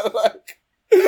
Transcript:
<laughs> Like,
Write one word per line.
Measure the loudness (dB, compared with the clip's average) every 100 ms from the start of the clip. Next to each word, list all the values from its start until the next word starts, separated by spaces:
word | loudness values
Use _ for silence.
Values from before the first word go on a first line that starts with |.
<laughs> | -8
Like, | -4 -4 -6 -20 -20 _ _ 0 2